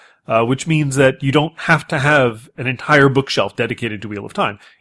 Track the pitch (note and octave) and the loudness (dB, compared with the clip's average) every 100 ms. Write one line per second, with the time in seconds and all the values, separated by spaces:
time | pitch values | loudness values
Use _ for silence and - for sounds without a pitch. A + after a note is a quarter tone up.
0 | - _ - A2+ A#2 C3 - D#3 C#3+ C3 | -20 _ -2 0 0 -2 0 0 0 2
1 | C3 C3 C#3 D3 D#3+ - - D#3 - D#3 | 2 2 0 0 0 -4 0 0 0 -2
2 | C#3+ D3+ B2 A2 B2+ - B2+ A#2+ - D3+ | 2 2 2 -2 -14 -10 -8 -6 2 4
3 | C#3 C3 - - G2+ - A#2 A#2+ A#2 G#2 | 4 2 -2 -2 -4 -2 -6 -4 -8 -8
4 | G#2 G#2 A2 - D3 G2+ - _ | -10 -12 -10 -6 -6 -6 -16 _